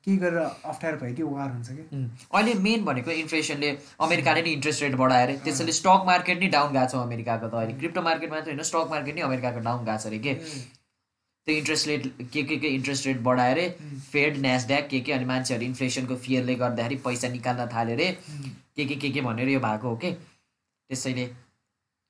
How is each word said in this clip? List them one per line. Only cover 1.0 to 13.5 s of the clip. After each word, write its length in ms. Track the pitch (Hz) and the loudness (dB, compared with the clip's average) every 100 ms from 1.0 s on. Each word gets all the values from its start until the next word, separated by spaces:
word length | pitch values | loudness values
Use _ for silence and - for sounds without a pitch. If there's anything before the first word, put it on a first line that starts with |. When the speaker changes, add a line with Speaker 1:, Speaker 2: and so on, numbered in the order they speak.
| 123 | -6
Speaker 1:
कि 80 | 127 | -4
वार 280 | 156 139 139 | -4 -4 -4
हुन्छ 180 | 123 117 | -6 -8
कि। 260 | 135 160 143 | -12 -8 -6
Speaker 2:
उम्, 140 | 123 113 - | -6 -8 0
अहिले 200 | 190 220 | 2 4
मेन 300 | 214 196 226 | 4 2 2
भनेको 260 | 175 127 127 | 2 0 0
इन्फ्लेसनले 680 | 160 160 156 151 143 147 135 - - | -4 0 0 0 0 -2 -2 -10 -2
अमेरिकाले 420 | 160 175 147 156 | 2 4 4 4
नि 80 | 165 | 2
इन्ट्रेस्ट 320 | 151 147 147 | 0 0 0
रेट 120 | 147 | 0
बढायो 320 | 127 127 127 127 | 4 6 6 4
अरे। 100 | 139 | 2
Speaker 1:
अँ। 80 | |
Speaker 2:
त्यसैले 280 | 135 135 147 | -2 0 0
स्टक 300 | 160 190 190 185 | 2 6 6 8
मार्केट 340 | 180 175 175 | 4 4 2
नि 60 | 185 | 4
डाउन 260 | 143 147 | 4 4
गएको 140 | 135 127 | 4 2
छ 80 | |
अमेरिकाको 540 | 131 120 113 113 113 117 | 0 -2 -4 -2 -2 -2
त 60 | |
अहिले। 180 | 113 113 | -2 -2
Speaker 1:
उम्। 60 | 135 | -4
Speaker 2:
क्रिप्टो 240 | 160 175 | -4 -2
मार्केट 280 | 165 160 160 | 0 0 -2
मात्रै 220 | 156 156 | -6 -6
होइन, 100 | 143 | -6
स्टक 260 | 156 165 160 | -2 0 0
मार्केट 240 | 151 139 | -2 -4
नि 60 | 151 | -4
अमेरिकाको 400 | 147 127 123 117 | -2 0 -2 -2
डाउन 240 | 113 123 | -2 -2
गएको 180 | 110 107 | -2 -2
छ 40 | 110 | -4
अरे 120 | 107 | -4
के। 140 | 135 | -4
Speaker 1:
उम्। 280 | 135 - 135 120 _ _ _ _ _ _ _ - | -4 -6 -12 -14 _ _ _ _ _ _ _ -2
Speaker 2:
त्यो 80 | |
इन्ट्रेस्ट 320 | 151 143 151 147 | 0 0 0 0
रेट, 440 | 147 127 - 123 | -2 -4 -8 -6
के, 100 | 151 | -4
के, 140 | 147 147 | -2 -2
के 100 | 147 | 0
इन्ट्रेस्ट 400 | 131 131 135 135 | -2 -2 -2 -2
रेट 140 | 127 | 0
बढायो 320 | 120 127 123 | 2 4 4